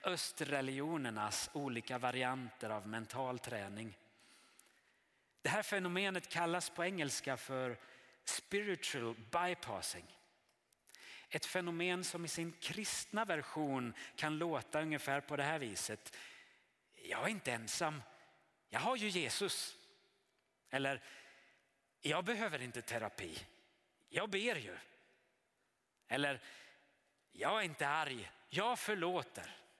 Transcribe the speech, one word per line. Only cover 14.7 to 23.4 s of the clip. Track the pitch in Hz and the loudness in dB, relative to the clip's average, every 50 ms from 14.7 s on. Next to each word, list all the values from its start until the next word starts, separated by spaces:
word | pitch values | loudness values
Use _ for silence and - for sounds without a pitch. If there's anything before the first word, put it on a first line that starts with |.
| - 151 | 0 0
ungefär | 156 156 151 143 - - 139 143 | 2 2 0 0 2 2 2 2
på | 139 - 147 | 2 0 0
det | 139 143 | 2 4
här | 143 160 160 | 4 2 2
viset. | 139 113 101 90 - - 107 - - - - - - - - - - - - _ _ _ _ _ _ _ _ - | 0 -2 -2 -2 -2 -2 -4 -6 -6 -12 -12 -12 -14 -14 -16 -18 -20 -20 -20 _ _ _ _ _ _ _ _ -16
"Jag | - - - - - | -6 -4 -2 2 2
är | 190 | 2
inte | 226 196 - 135 | 0 0 0 0
ensam. | 123 113 113 107 - - 175 156 156 143 123 - - - - - - _ _ _ _ _ _ _ | 0 0 0 -2 0 0 0 0 0 -2 -8 -10 -18 -20 -20 -20 -20 _ _ _ _ _ _ _
Jag | - 117 | -2 2
har | 139 220 262 | 2 2 2
ju | 247 208 214 | 2 2 2
Jesus." | 180 180 160 120 - - 202 180 - - - - - - - - - - _ _ _ _ _ _ _ _ _ _ _ _ _ - | 2 2 2 2 2 2 2 0 0 -2 -2 -4 -8 -12 -20 -20 -20 -20 _ _ _ _ _ _ _ _ _ _ _ _ _ -2
Eller, | - 135 135 135 139 120 - - - - - - - - - - - _ _ _ _ _ _ _ _ _ | -2 0 2 2 0 -2 -6 -12 -16 -18 -18 -20 -20 -20 -20 -20 -20 _ _ _ _ _ _ _ _ _
"Jag | - 147 151 170 185 | 0 2 2 2 4
behöver | 180 240 202 226 208 156 139 | 2 0 2 0 0 0 -2
inte | 127 123 113 123 | -2 -2 -4 -4
terapi. | 117 - 120 117 110 104 - - 98 85 78 - | -4 0 0 0 0 -2 -4 -4 -8 -6 -6 -8